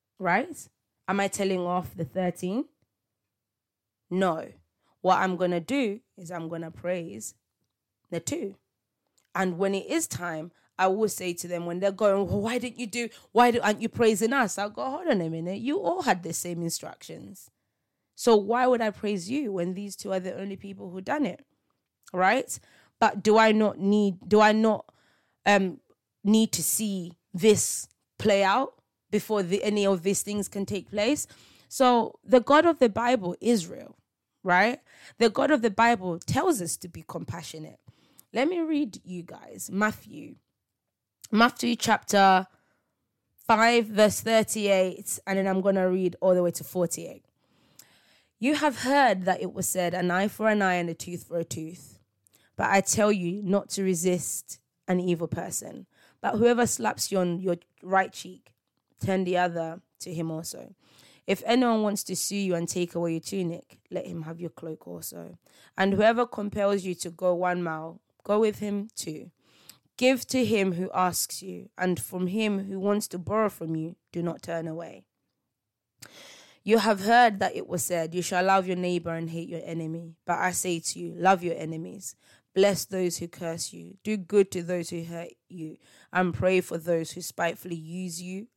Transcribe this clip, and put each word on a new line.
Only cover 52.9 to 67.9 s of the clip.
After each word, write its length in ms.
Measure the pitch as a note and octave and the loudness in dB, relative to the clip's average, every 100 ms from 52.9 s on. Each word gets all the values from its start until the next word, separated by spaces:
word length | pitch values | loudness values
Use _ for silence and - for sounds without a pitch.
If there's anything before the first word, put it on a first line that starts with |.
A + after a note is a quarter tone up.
| A3+ G#3 | 2 2
you 280 | G#3 F3 G3+ | 2 -2 -4
not 260 | F#3+ G3 - | 0 -2 -2
to 140 | G3+ | -4
resist 760 | F#3+ E3+ F3+ F3+ - - - - _ _ - | 0 0 0 0 -2 -8 -10 -20 _ _ -2
an 100 | F3+ | -2
evil 300 | F3+ E3+ D#3+ | 0 -2 -2
person. 580 | E3+ F#3 - - - F#3+ _ _ _ | -6 -6 -8 -10 -16 -20 _ _ _
But 160 | - G#3+ | -4 4
whoever 300 | A#3+ A#3+ A#3 | 4 4 0
slaps 460 | - A3 - - | 0 -4 -4 -2
you 60 | G3 | 0
on 200 | F3+ F3 | 0 -2
your 200 | F#3 F3 _ _ | -2 -4 _ _
right 300 | F3+ F#3+ F#3 | 0 2 0
cheek, 400 | - F3+ F#3 _ _ _ _ _ - | -6 -16 -18 _ _ _ _ _ -6
turn 240 | F#3+ F#3+ | -2 0
the 160 | F3+ F3+ | 2 2
other 420 | F3+ E3+ D#3+ F3 _ - | 0 -2 -8 -10 _ -18
to 120 | F3+ | -10
him 180 | E3 E3 | -6 -6
also. 420 | D#3+ E3 - - - _ _ - _ - | -6 -10 -14 -18 -20 _ _ -20 _ -4
If 160 | G3 - | -2 2
anyone 360 | A#3+ A#3+ A3 | 4 4 2
wants 200 | G#3 G#3 | 2 -2
to 120 | - F3+ | -6 -6
sue 200 | - G3+ | -4 -2
you 180 | F#3+ E3+ | 0 -2
and 120 | E3+ | -2
take 280 | F3+ F3 E3+ | -4 -4 -4
away 160 | E3+ | -4
your 80 | E3 | -4
tunic, 580 | - G3 E3+ F3 - _ - | -4 -4 -4 -6 -14 _ -10
let 160 | F3 F#3 | -10 -8
him 160 | E3+ | -10
have 180 | D#3 E3 | -12 -10
your 100 | E3+ | -12
cloak 380 | - E3 D#3+ F3 | -12 -14 -14 -14
also. 500 | E3+ - E3+ E3+ F3 _ _ _ - | -14 -14 -14 -16 -20 _ _ _ 0
And 180 | G3 | 2
whoever 320 | G3 G#3+ A#3 A#3 | 4 4 4 0
compels 580 | - G3+ G3+ G3+ G3+ | -4 -6 -2 0 0
you 100 | F#3 E3+ | -2 -8
to 140 | F3 | -8
go 240 | E3+ F#3 | -2 0
one 280 | F3 F3+ F3+ | 2 0 0
mile, 380 | E3+ D#3 D#3+ | -2 -6 -10